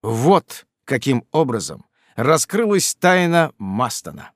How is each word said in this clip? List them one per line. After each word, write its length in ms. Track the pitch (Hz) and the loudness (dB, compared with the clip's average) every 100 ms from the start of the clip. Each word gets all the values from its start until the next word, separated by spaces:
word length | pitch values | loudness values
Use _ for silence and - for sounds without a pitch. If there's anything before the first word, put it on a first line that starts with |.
Вот 640 | 107 113 139 190 _ - _ _ - | -4 0 4 2 _ -20 _ _ -6
каким 400 | 127 135 123 - | -2 0 -2 -2
образом 540 | 151 147 113 85 76 _ _ _ | -2 0 -2 -6 -14 _ _ _
раскрылась 800 | - 123 160 - 202 220 196 - | -4 0 2 0 -2 0 0 0
тайна 580 | - 180 180 175 170 160 _ | 0 2 4 2 2 0 _
Мастона. 720 | 98 101 123 - - 71 - | -8 -4 -4 -6 -12 -16 -20